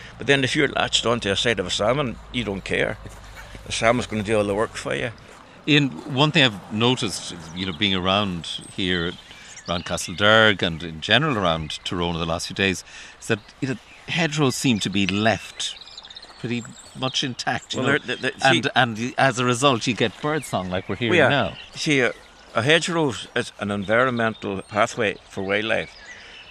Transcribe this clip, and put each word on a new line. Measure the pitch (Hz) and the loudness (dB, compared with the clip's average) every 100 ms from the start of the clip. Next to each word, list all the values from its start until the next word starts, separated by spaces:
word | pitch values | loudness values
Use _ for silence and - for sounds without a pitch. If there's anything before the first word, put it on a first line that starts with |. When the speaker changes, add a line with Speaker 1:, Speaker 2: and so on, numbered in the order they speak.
| - - | -18 -6
Speaker 1:
But | 110 | 0
then | 139 | 2
if | 131 | 2
you're | 151 139 | 0 0
latched | - - - 110 | 0 0 0 0
onto | 120 101 | 0 0
a | 98 | 0
side | 120 104 | 0 0
of | 90 | -2
a | |
salmon, | - 104 135 135 170 - | 0 0 0 -2 -8 -8
you | 127 | -6
don't | 107 98 | -4 -6
care. | - 92 - 110 - - - - - - - | -4 -2 -2 -4 -12 -18 -18 -18 -18 -16 -8
The | |
salmon's | - 113 123 - | 0 2 2 -2
gonna | 110 | -4
do | 101 110 | 0 0
all | |
the | 101 | 2
work | 101 113 | 0 -2
for | - 135 | -4 -6
you. | 135 123 - - - - - - | -4 -6 -8 -18 -20 -20 -8 2
Speaker 2:
Ian, | 147 139 - - | 4 4 -2 -4
one | 131 151 | 2 4
thing | 165 | 6
I've | 131 104 - | 4 2 -6
noticed, | 107 120 127 107 - - 90 80 | 0 2 2 -2 -6 -10 -12 -12
you | 87 95 | -8 -6
know, | |
being | 80 104 | 0 0
around | 95 92 98 101 87 78 - - | 2 2 2 0 -4 -8 -12 -10
here, | - 92 90 85 87 - - - - - | -4 0 0 -2 -6 -14 -20 -20 -12 -6
around | 87 | -4
Castlederg | - 87 - 85 104 110 110 98 | -4 -6 -6 2 6 8 8 4
and | 95 80 | -2 -4
in | 85 80 | -8 -8
general | 87 113 156 113 | 2 2 2 2
around | 90 80 78 - | 2 0 -4 -8
Tyrone | - 92 87 | -6 -2 0
in | 82 | 0
the | 82 | -2
last | 85 - | -2 -4
few | - | 0
days, | 98 87 - - - - | 0 0 -8 -20 -20 -12
is | - | -4
that, | 110 - - | -4 -4 -8
you | 131 | -6
know, | 120 - - - | -6 -10 -18 -6
hedgerows | 147 165 151 139 - | -2 -2 2 0 2
seem | 139 107 | 2 2
to | 104 | 0
be | 95 95 | 0 0
left | 98 110 95 - - - - - - - - - - | 2 2 0 -4 -10 -10 -10 -18 -20 -20 -20 -20 -12
pretty | 117 120 110 - - 135 | -6 -6 -6 -16 -20 -6
much | 131 - | -4 -2
intact, | 139 117 - 123 - | -4 -6 -6 -6 -6
you | 131 | -2
Speaker 1:
Well, | 131 | 0
Speaker 2:
know. | 143 | 0
Speaker 1:
there, | - 113 | 0 -4
the, | |
the, | 127 - | -4 2
see | 135 123 | 4 4
Speaker 2:
And, | 139 | 2
and | 120 123 107 | 2 2 0
y-, | 120 - | -4 2
as | 135 117 | 2 4
a | |
result, | 123 120 139 117 131 | 2 4 4 4 0
you | |
get | 104 117 - | 0 -2 -2
birdsong | 151 151 - 107 92 | -4 -4 -4 -4 -2
like | 92 - | -4 -4
we're | 98 | -4
hearing | 117 175 | 2 4
Speaker 1:
Well, | 127 | 6
yeah. | 131 95 | 4 0
Speaker 2:
now. | - - - | -6 -14 -6
Speaker 1:
See, | 165 139 | 0 2
a, | 120 - - - - - | 2 -2 -14 -20 -6 0
a | |
hedgerow | 123 165 156 165 147 101 - 120 | 4 4 2 0 0 -2 -4 -4
is | 117 - | -4 -6
an | 101 | -4
environmental | 101 95 110 131 120 113 107 104 98 | -2 2 2 4 2 0 -2 -6 -8
pathway | - 104 117 - 104 - - | -2 0 0 0 -2 -2 -10
for | - | -8
wildlife. | 98 101 110 104 80 - - - - - - | -2 0 0 -2 -4 -12 -20 -20 -20 -20 -18